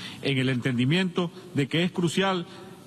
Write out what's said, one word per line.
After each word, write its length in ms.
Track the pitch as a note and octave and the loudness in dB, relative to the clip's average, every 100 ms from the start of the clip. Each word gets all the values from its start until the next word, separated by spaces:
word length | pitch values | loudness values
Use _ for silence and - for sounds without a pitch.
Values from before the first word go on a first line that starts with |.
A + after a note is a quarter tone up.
| - - | -12 -6
en 160 | C#3+ C3+ | -2 0
el 100 | C3 | 2
entendimiento 800 | B2+ C3+ A#2+ B2+ F3 F#3+ F3+ E3+ - - | 0 0 2 4 4 2 0 -2 -4 -4
de 140 | C#3 C#3 | -2 0
que 160 | D#3 | 2
es 80 | F3+ | 0
crucial 540 | - E3+ F#3 G3 F#3 F3 - - - | 2 0 2 2 2 -4 -12 -16 -18